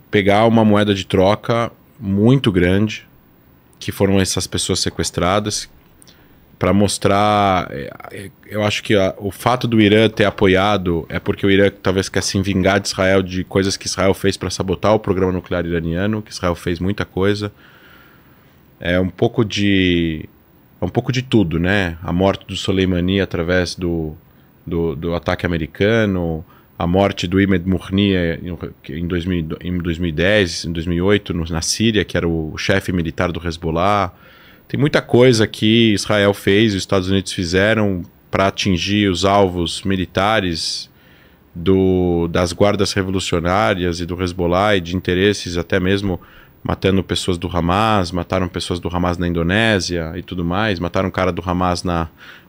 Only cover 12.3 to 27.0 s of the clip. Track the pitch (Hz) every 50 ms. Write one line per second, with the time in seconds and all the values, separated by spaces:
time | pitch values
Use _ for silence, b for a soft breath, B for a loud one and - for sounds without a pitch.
12.3 | - 101 95 101 98 95 90 95 98 101 98 - - - 95 92 95 98 95 90
13.3 | 90 92 90 - - 98 95 98 92 - - - - - 92 98 95 - - 98
14.3 | 95 - - 95 - - 95 95 - - - 98 107 107 - - 95 90 95 92
15.3 | 92 90 - - 92 90 87 85 87 85 82 82 82 87 95 104 110 107 104 -
16.3 | - - - 90 85 - - - 90 80 87 92 101 - 90 - - 90 92 101
17.3 | 104 101 104 104 b b b b b b b b b b b b b b b b
18.3 | b b b b b b b _ _ _ - 85 87 92 92 92 - - - 117
19.3 | - - 117 101 - 104 101 101 98 95 92 90 87 85 85 82 80 78 78 -
20.3 | - - _ _ _ _ _ _ _ _ - 92 - 120 - - 123 127 127 -
21.3 | - 113 101 82 78 80 85 90 98 104 95 87 82 82 90 90 85 87 95 98
22.3 | 95 - - - 95 90 - - 95 92 95 92 92 87 87 92 95 98 92 -
23.3 | - 87 85 85 90 92 90 85 - - 92 87 85 82 80 78 78 - - b
24.3 | b b b b b _ _ - 85 85 85 82 73 69 82 85 85 85 - -
25.3 | 90 - - 87 85 82 78 76 - - 98 104 113 113 110 104 95 90 87 82
26.3 | 80 78 80 b b b b b b - 90 87 87 95